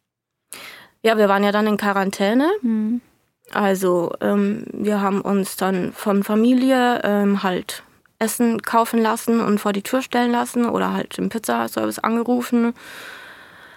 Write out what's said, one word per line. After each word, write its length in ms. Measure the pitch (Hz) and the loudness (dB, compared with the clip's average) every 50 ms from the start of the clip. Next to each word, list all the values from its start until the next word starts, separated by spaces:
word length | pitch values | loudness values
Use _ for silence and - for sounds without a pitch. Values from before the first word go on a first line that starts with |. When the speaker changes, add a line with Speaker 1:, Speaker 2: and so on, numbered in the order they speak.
| _ _ _ _ _ _ _ _ _ _ - - - - - - - - _ _ | _ _ _ _ _ _ _ _ _ _ -20 -18 -18 -18 -20 -20 -20 -20 _ _
Speaker 1:
Ja, 140 | - 220 226 | 0 2 4
wir 120 | 214 208 196 | 4 4 4
waren 120 | 196 202 202 | 4 4 2
ja 60 | 202 | 2
dann 140 | 202 208 214 | 2 2 2
in 100 | 214 208 196 | 2 0 0
Quarantäne. 720 | 208 202 196 196 190 196 - - 196 196 226 254 285 339 415 415 | 0 0 0 0 0 -2 -2 0 0 2 2 2 2 2 0 0
Speaker 2:
Mhm. 400 | 262 226 220 214 214 214 240 240 - _ _ _ _ _ _ _ _ - | -2 -2 -2 -2 -2 -2 -4 -4 -6 _ _ _ _ _ _ _ _ -6
Speaker 1:
Also, 600 | - - 208 196 196 185 190 180 180 175 170 - - - | -2 0 2 2 2 2 2 2 2 2 0 -2 -4 -2
ähm, 460 | - 208 202 202 202 202 214 220 - - | -2 0 2 2 0 0 -2 -4 -8 -10
wir 300 | - - 202 208 208 202 | -8 -6 -2 -2 0 0
haben 220 | 202 190 196 196 | 0 0 0 0
uns 340 | - - 202 196 190 - - | 0 0 0 0 0 -2 -4
dann 360 | - 190 190 190 180 175 - | -2 -2 0 0 0 -2 -4
von 300 | - - - 214 196 202 196 | -6 -4 -2 0 0 0 0
Familie, 760 | - 214 220 226 247 262 247 254 262 262 254 247 247 240 - - | 2 2 4 4 4 4 4 4 4 4 4 4 2 2 0 0
ähm, 380 | 202 208 202 202 202 202 196 | 0 2 2 2 2 2 2
halt 400 | 196 190 180 175 - - - - - _ _ _ _ _ _ - | 0 -2 -2 -4 -6 -8 -12 -14 -16 _ _ _ _ _ _ -6
Essen 420 | 226 220 - - 240 233 226 - | -4 -4 -2 0 0 0 0 -2
kaufen 380 | - - - 226 233 233 - 233 | -2 0 2 2 2 2 2 2
lassen 400 | 220 220 226 233 - 240 233 226 | 2 2 0 -2 0 0 0 2
und 180 | 214 202 208 208 | 2 2 0 0
vor 120 | - 208 | 0 0
die 100 | 202 202 | -2 -2
Tür 200 | - - - 262 | -2 -2 -2 -4
stellen 280 | 254 - - 240 240 240 | -2 -2 0 0 2 2
lassen 360 | 240 240 247 - - 240 240 226 | 0 0 -2 -2 -2 0 0 0
oder 240 | - 185 190 185 | 0 0 0 0
halt 240 | 190 196 - - - | -2 -4 -4 -6 -6
im 140 | - 185 190 | -4 -4 -4
Pizzaservice 680 | - 220 - - 233 233 233 233 - 226 220 220 208 - | -4 -4 -4 -2 -2 -2 -2 -2 -2 -2 -2 -2 -2 -2
angerufen. 760 | - 220 226 233 233 240 247 247 247 - 240 233 233 233 240 - - - - - - - - - - - - - - - - - - - - | -2 -2 0 0 0 0 0 0 0 0 0 2 2 0 -2 -6 -12 -20 -18 -18 -18 -18 -18 -18 -20 -20 -20 -20 -20 -20 -20 -20 -20 -20 -20